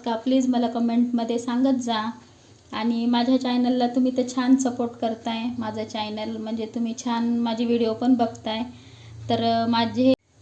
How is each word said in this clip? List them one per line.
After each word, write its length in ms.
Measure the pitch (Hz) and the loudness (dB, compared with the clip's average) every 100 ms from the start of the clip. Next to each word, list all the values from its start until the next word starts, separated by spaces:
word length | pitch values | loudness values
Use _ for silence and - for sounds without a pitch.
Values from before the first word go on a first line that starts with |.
| 240 | -4
का? 100 | 226 | -4
प्लीज 320 | 254 262 254 | 2 2 4
मला 200 | 240 240 | 2 2
कमेंटमध्ये 720 | 233 233 233 240 233 233 240 | 0 0 2 2 0 0 -2
सांगत 400 | 247 240 269 247 | -2 0 2 2
जा. 320 | 233 220 220 - - - - - - | 0 -2 -4 -8 -14 -20 -20 -20 -10
आणि 340 | 214 233 233 240 | -4 -2 0 2
माझ्या 360 | 240 240 262 | 2 4 2
चॅनलला 460 | 247 247 247 254 247 | 2 0 2 2 2
तुम्ही 300 | 262 254 247 | 2 0 0
तर 60 | 247 - | -2 0
छान 220 | 247 262 | 4 4
सपोर्ट 340 | 247 240 233 | 4 -2 -6
करताय, 520 | - 233 220 240 226 233 240 | -4 -4 -4 -4 -4 -4 -6
माझं 260 | 220 214 | -6 -6
चॅनल 540 | 214 220 214 214 214 226 | -6 -6 -6 -6 -6 -6
म्हणजे 280 | 220 226 220 | -6 -6 -6
तुम्ही 280 | 240 233 233 | -4 -4 -4
छान 340 | 240 233 233 233 | -2 0 0 0
माझे 280 | 233 220 233 | 0 0 2
व्हिडिओ 280 | 233 226 | 2 2
पण 200 | 220 247 | 0 2
बघताय, 500 | 240 233 - 220 220 240 - - - - - - | 4 2 -4 -8 -6 -8 -12 -20 -20 -20 -12 -4
तर, 140 | 226 | 0
अ, 220 | 226 226 233 | 2 0 2
माझे, 480 | 233 233 214 254 262 _ _ | 0 0 2 4 4 _ _